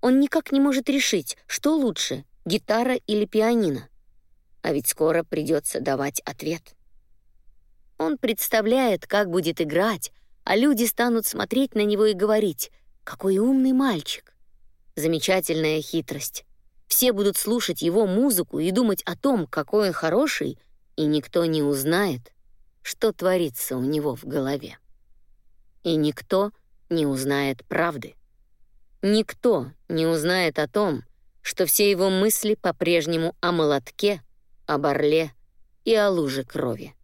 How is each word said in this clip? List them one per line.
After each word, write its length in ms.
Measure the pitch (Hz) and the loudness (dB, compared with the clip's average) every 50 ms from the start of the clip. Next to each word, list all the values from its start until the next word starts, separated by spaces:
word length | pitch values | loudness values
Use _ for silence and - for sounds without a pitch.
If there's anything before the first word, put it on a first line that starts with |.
Он 200 | - 247 254 269 | 4 4 4 4
никак 320 | 277 285 - 320 - - - | 4 4 2 -2 -2 0 2
не 80 | 277 | 2
может 280 | 277 285 269 269 262 - | 4 4 2 0 0 0
решить, 480 | 269 277 254 - - 185 139 - - _ _ | 0 0 0 0 0 -2 -4 -4 -12 _ _
что 280 | _ - - - 285 311 | _ -10 -2 0 0 2
лучше, 480 | 320 277 233 175 - - - 135 143 143 _ _ _ - | 2 2 0 -2 -2 -6 -6 -6 -8 -10 _ _ _ -6
гитара 500 | 175 170 208 - - 208 226 240 254 254 | -4 -4 -4 0 0 0 0 2 0 -2
или 300 | - _ - 208 208 208 | -2 _ -2 -2 -2 -2
пианино. 640 | 196 - 214 214 226 240 233 214 170 139 123 - - _ - _ _ _ - _ _ - _ _ _ - - - | 0 0 2 2 4 4 2 2 0 0 -4 -8 -12 _ -20 _ _ _ -20 _ _ -20 _ _ _ -20 -8 -4
А 100 | 160 156 | -2 -2
ведь 160 | 143 147 - | -2 -2 -4
скоро 360 | - - 156 156 156 170 165 | -2 0 0 0 0 0 -2
придётся 560 | _ - 156 151 147 165 151 - - - - | _ -6 -6 -2 0 -2 -2 -2 -4 -8 -6
давать 400 | 127 143 135 131 139 143 - - | -4 -2 -2 -2 -4 -6 -6 -8
ответ. 540 | _ - - - - 151 170 165 _ - - _ _ _ - - _ _ _ _ _ _ _ _ _ - - - _ _ _ _ - - _ _ | _ -10 -12 -8 -6 -6 -6 -8 _ -20 -20 _ _ _ -20 -20 _ _ _ _ _ _ _ _ _ -20 -20 -20 _ _ _ _ -20 -20 _ _
Он 200 | 311 320 302 254 | -4 -4 -4 -2
представляет, 880 | - 226 220 - - - - 220 208 214 233 262 262 240 196 170 - | -2 -4 -2 -2 -4 0 0 0 2 2 2 2 2 2 0 -2 -4
как 240 | - - 202 208 185 | -2 0 0 0 2
будет 300 | 170 185 165 160 165 - | 0 -2 0 -2 -2 -2
играть, 520 | 170 151 147 170 190 226 214 170 - - - - - _ - _ - | -4 -2 0 0 0 0 0 -4 -6 -12 -14 -18 -20 _ -20 _ -6
а 120 | - 190 | -2 0
люди 280 | 214 247 294 285 214 240 | 2 4 2 2 2 0
станут 420 | 220 - - 240 247 240 226 214 | -2 0 0 0 0 0 0 -2
смотреть 480 | - - - 202 - - 262 277 262 - | -4 -4 -4 -4 -2 0 -2 -2 0 0
на 100 | 220 208 | 0 0
него 220 | 208 208 196 214 | 0 2 2 2
и 80 | 214 208 | 2 2
говорить: 560 | 180 196 208 214 214 220 196 151 - - - - _ _ - - - _ | 0 0 2 2 2 2 0 -2 -4 -10 -12 -12 _ _ -20 -20 -20 _
«Какой 360 | - - - - 196 190 190 | -18 -16 -4 -2 0 2 2
умный 340 | 214 247 269 269 262 262 262 | 2 4 4 4 4 4 4
мальчик». 600 | 254 277 269 214 160 143 - - - _ _ _ _ - - - - - - - _ _ - - | 2 2 2 0 -2 -4 -8 -10 -10 _ _ _ _ -20 -20 -20 -20 -20 -20 -20 _ _ -16 -10
Замечательная 880 | - 147 160 165 156 - - 190 190 190 - 165 160 156 151 156 156 | -4 -2 0 0 0 0 0 0 0 0 -2 -2 -2 0 0 -2 -2
хитрость. 640 | 151 - - 170 160 - - 143 - - - - - _ - _ _ - _ - - | -4 -4 -4 -6 -4 -4 -8 -8 -8 -10 -12 -14 -18 _ -20 _ _ -20 _ -20 -8
Все 260 | _ - - 254 254 233 | _ 0 2 2 2 2
будут 240 | 196 202 202 190 | 2 0 0 0
слушать 460 | - - 208 220 240 214 - 165 - 156 | 0 -2 -2 -2 -2 -2 -4 -4 -2 -2
его 240 | 170 170 208 226 | 2 2 4 2
музыку 520 | 196 180 208 254 285 233 180 175 - - 147 | 4 4 2 2 2 2 0 -2 -4 -4 -2
и 120 | 156 180 | -2 0
думать 320 | 185 214 254 220 190 - - | 2 2 2 2 0 -2 -4
о 140 | - 170 | -8 -10
том, 300 | - - 277 269 214 165 | -2 0 0 2 2 -2
какой 420 | - - - 147 - - 214 214 190 | -2 -4 -6 -4 0 2 2 2 2
он 40 | 165 | 0
хороший, 680 | - - 160 165 220 294 302 - - 151 131 143 - _ _ - _ _ _ _ | 0 -2 0 2 2 2 0 0 -4 -4 -6 -6 -10 _ _ -20 _ _ _ _
и 100 | - 156 | -2 0
никто 380 | 151 151 151 139 - - 180 170 | 2 2 0 -2 0 0 0 2
не 180 | 165 160 156 147 | 2 2 0 2
узнает, 720 | 143 143 135 135 147 165 185 208 190 139 123 117 - _ _ _ - - - - _ _ _ - | 0 0 0 0 0 0 2 2 0 -2 -4 -8 -16 _ _ _ -20 -20 -20 -20 _ _ _ -14
что 300 | - - - - 220 - | -14 -8 -2 -2 -2 0
творится 640 | - 170 185 185 180 170 147 123 - - - 135 | 0 0 0 2 2 0 -2 -4 -8 -8 -6 -4
у 40 | 127 | -2
него 340 | 123 135 151 151 147 151 123 | -2 0 -2 0 -2 -2 -4
в 100 | 117 - | -4 -8
голове. 540 | 147 135 135 135 135 143 139 135 - - - _ _ - _ _ _ - - - _ - _ _ - _ _ - - _ - _ | -6 -4 -2 -2 -2 -4 -6 -8 -12 -18 -20 _ _ -20 _ _ _ -20 -20 -20 _ -20 _ _ -20 _ _ -20 -20 _ -10 _
И 140 | 170 165 | -2 0
никто 560 | 156 151 151 143 - - - - 190 196 208 - _ _ _ _ - _ _ | 0 0 0 -2 -4 -6 -2 0 0 0 -2 -4 _ _ _ _ -20 _ _
не 160 | 170 165 151 | -2 -2 0
узнает 580 | 143 135 131 131 139 143 139 143 139 135 - - | 0 -2 -2 -2 -2 0 0 0 -2 -4 -6 -8
правды. 500 | - - - 165 170 151 139 113 - - - - _ _ _ _ _ _ _ - _ _ - - _ _ _ - | -6 -2 -2 0 0 -2 -4 -10 -14 -18 -20 -20 _ _ _ _ _ _ _ -20 _ _ -20 -20 _ _ _ 0
Никто 680 | 196 208 220 214 - - - - 247 220 156 123 123 - _ _ _ | 2 2 2 0 -2 -8 -2 0 2 2 2 0 -4 -12 _ _ _
не 180 | 170 160 160 | -2 0 0
узнает 520 | 165 165 160 147 170 180 185 180 160 151 - | 0 0 0 0 0 0 2 0 0 0 -2
о 100 | 151 143 | -4 -2
том, 340 | _ 208 208 190 151 117 - - - _ _ - _ _ - | _ -2 0 0 -2 -4 -8 -14 -20 _ _ -20 _ _ -12
что 240 | - - - 190 | -12 -2 -2 0
все 240 | 160 - - 208 202 | 0 2 2 4 4
его 180 | 202 175 185 190 | 4 4 2 2
мысли 440 | 190 185 196 220 214 - - 214 214 | 2 2 2 2 0 0 0 -2 -2
по-прежнему 800 | - - 180 170 - 175 165 175 170 151 - 170 160 165 170 - _ | 0 -2 -4 -2 0 0 2 2 2 2 0 -2 0 0 -2 -4 _
о 120 | - 180 180 | -2 0 2
молотке, 680 | 165 156 147 147 139 127 - - - - 202 208 87 - - _ _ _ _ - - - | 2 2 2 2 0 -2 -6 -10 -2 -2 -2 -2 -2 -8 -20 _ _ _ _ -20 -20 -6
о 120 | - 151 151 | -4 -2 0
борле 540 | 143 147 143 143 147 147 151 160 160 151 - - - _ _ _ - _ _ _ _ | 0 0 0 2 2 4 4 2 2 0 -6 -18 -20 _ _ _ -20 _ _ _ _
и 100 | - 226 | 2 4
о 140 | 214 208 202 | 4 4 4
луже 340 | 190 175 156 139 131 135 127 | 2 2 0 0 -2 -4 -6
крови. 500 | - - - - 123 113 104 - 139 - _ | -6 -6 -4 -4 -4 -4 -6 -10 -16 -18 _